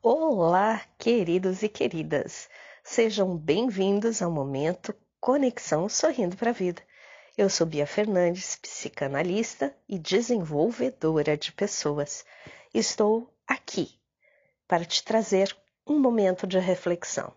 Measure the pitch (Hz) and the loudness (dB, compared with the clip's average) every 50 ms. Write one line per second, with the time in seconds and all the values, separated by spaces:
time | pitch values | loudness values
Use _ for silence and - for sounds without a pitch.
0 | - 233 247 311 320 320 262 196 170 165 175 185 202 220 220 214 - _ _ _ | 4 4 2 4 2 2 2 4 4 4 4 4 4 2 0 -2 -6 _ _ _
1 | - 226 240 233 185 165 170 185 185 190 185 185 214 214 208 - - - - 160 | 0 2 2 2 2 2 0 2 2 0 -2 -2 -4 -4 -2 -2 -2 -2 -2 -4
2 | 156 156 151 135 - - - - - - - - - - - - _ - - - | -4 -2 -2 -2 -2 -4 -10 -16 -18 -20 -20 -20 -20 -20 -20 -20 _ -4 0 2
3 | 226 220 208 208 190 185 180 165 156 160 147 196 240 262 196 190 190 196 202 208 | 2 2 2 0 0 0 0 -4 0 0 0 2 2 0 0 0 2 2 2 2
4 | 208 233 226 - 190 170 165 151 135 139 139 135 147 160 180 180 - - - _ | 2 0 -2 0 -2 -2 0 -2 -2 -2 -2 -2 0 -2 -2 -4 -8 -12 -12 _
5 | _ _ _ _ - 247 262 294 277 247 240 - - - 156 151 170 214 - - | _ _ _ _ 0 2 2 2 2 0 -2 -4 -4 -2 0 0 0 -2 -2 0
6 | - 320 277 254 208 175 185 - 233 233 240 - 190 180 170 - - _ _ - | 0 0 2 2 -2 -2 -2 -2 -2 -2 -2 0 -2 -4 -4 -6 -14 _ _ -20
7 | - - - - - - _ - 208 196 - - 165 165 156 147 147 143 - - | -20 -20 -20 -20 -20 -14 _ 0 2 2 4 2 0 0 2 -2 -2 0 0 0
8 | 214 220 202 180 175 170 175 185 - - - - - - - - - 147 - - | 0 2 2 4 4 2 2 -2 -6 -10 -10 -10 -12 -16 -14 -12 -12 -12 -6 -4
9 | 147 139 139 139 165 180 180 208 226 - - - 269 285 - _ _ - 202 180 | -4 -2 -2 -2 -2 0 0 -2 -2 -4 -4 -4 -4 -4 -4 _ _ -8 -8 -8
10 | 156 - 185 214 240 233 247 220 170 151 151 143 160 226 233 - 247 262 262 _ | -4 0 0 0 2 2 -2 -2 -2 -2 0 0 0 0 0 -2 -4 -4 -4 _
11 | - 160 160 156 147 151 151 151 - - - - 196 202 - - - 151 147 147 | 0 0 2 2 2 2 0 0 -2 -10 -4 -4 -4 -2 -2 -2 -2 -2 -2 -2
12 | 143 - - - - _ - - - - - - - _ _ 226 214 - - - | -4 -6 -6 -14 -14 _ -20 -20 -20 -20 -20 -20 -20 _ _ -2 -2 -2 0 0
13 | 214 208 220 226 233 - _ _ _ - - - _ - - - 147 - _ _ | 2 2 2 0 -2 -8 _ _ _ -6 -6 -4 _ -8 -6 -6 -6 -6 _ _
14 | _ _ _ _ _ _ _ _ _ _ _ _ _ _ 185 165 170 170 - - | _ _ _ _ _ _ _ _ _ _ _ _ _ _ 0 0 0 0 -4 -4
15 | - - 220 220 214 - 202 190 196 190 - _ _ _ _ _ _ - 302 302 | -2 0 0 0 2 2 2 2 2 2 -2 _ _ _ _ _ _ 0 2 4
16 | 269 254 233 226 202 185 185 180 - 185 185 185 180 185 180 180 - 175 175 175 | 4 4 4 4 4 2 2 0 -4 0 0 0 2 2 0 0 0 -2 -2 -2
17 | - - - - - - - | -4 -6 -6 -6 -6 -8 -14